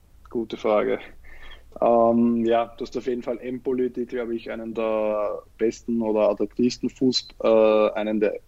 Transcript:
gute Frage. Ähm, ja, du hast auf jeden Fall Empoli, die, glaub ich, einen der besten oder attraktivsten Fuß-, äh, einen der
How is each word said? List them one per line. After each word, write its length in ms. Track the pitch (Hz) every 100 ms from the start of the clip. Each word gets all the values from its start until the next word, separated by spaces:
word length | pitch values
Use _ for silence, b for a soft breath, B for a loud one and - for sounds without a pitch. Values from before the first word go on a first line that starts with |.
| _ - -
gute 280 | 123 110 117
Frage. 420 | 110 107 110 110 B - B B B B B -
Ähm, 640 | 117 117 117 117 120 117 113
ja, 220 | 117 117 -
du 80 | 120
hast 120 | 123
auf 100 | 127
jeden 160 | 120
Fall 160 | 123 117
Empoli, 520 | 123 127 139 127 127
die, 140 | 123 120
glaub 240 | 127 117
ich, 200 | 117 110
einen 220 | 113 113
der 680 | 113 110 110 107 107 104 - - -
besten 440 | 113 - - 117
oder 280 | 110 107 101
attraktivsten 600 | 104 107 - 123 - 127
Fuß-, 400 | - 131 - - -
äh, 500 | 113 110 110 107 107
einen 260 | 107 107 107
der 200 | 101 -